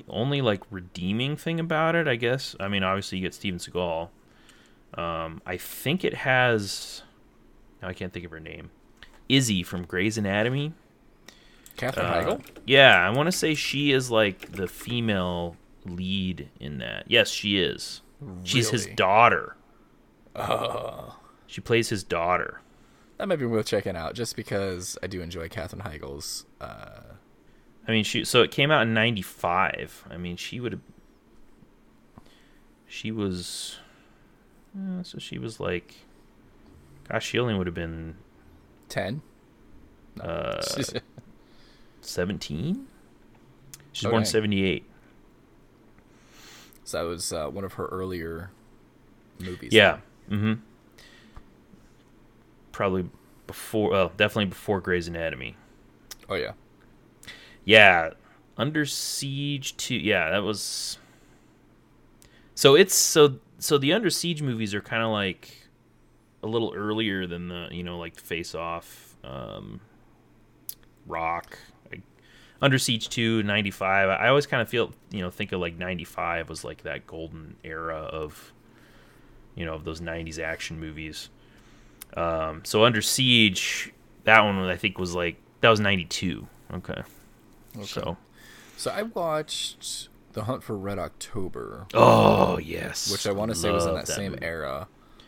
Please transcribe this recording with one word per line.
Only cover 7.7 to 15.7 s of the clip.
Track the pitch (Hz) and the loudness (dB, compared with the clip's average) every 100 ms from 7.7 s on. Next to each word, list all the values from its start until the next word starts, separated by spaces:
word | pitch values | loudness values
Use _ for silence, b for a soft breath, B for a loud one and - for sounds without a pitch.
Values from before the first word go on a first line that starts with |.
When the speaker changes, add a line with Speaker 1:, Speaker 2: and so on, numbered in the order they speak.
| - | -14
Speaker 1:
now | 92 | -12
I | |
can't | 92 92 | -8 -8
think | - 85 | -8 -12
of | |
her | 80 | -12
name. | 80 82 85 - _ - B B - | -14 -14 -16 -20 _ -20 B B 2
Izzy | 135 123 98 | 4 4 2
from | 87 92 87 | -2 -6 -4
Grey's | 92 101 110 | 0 0 0
Anatomy. | 101 101 113 135 147 160 _ _ _ _ - B B B B - | 0 2 0 0 -4 -8 _ _ _ _ -20 B B B B -8
Speaker 2:
Katherine | 123 95 87 | -6 -2 0
Speaker 1:
Uh, | |
Speaker 2:
Heigl? | 85 85 - - - - | 0 0 -2 -6 -10 6
Speaker 1:
yeah, | 135 131 95 90 | 10 10 10 6
I | |
wanna | 123 156 | 4 2
say | 185 160 | 2 0
she | 151 - 139 143 | 0 -2 0 2
is, | 131 127 | 2 4
like, | 113 104 92 - | 4 2 0 -10
the | 92 90 | -6 -6
female | - - 120 113 101 90 87 87 85 - | -6 -6 -2 0 0 0 -2 -6 -10 -20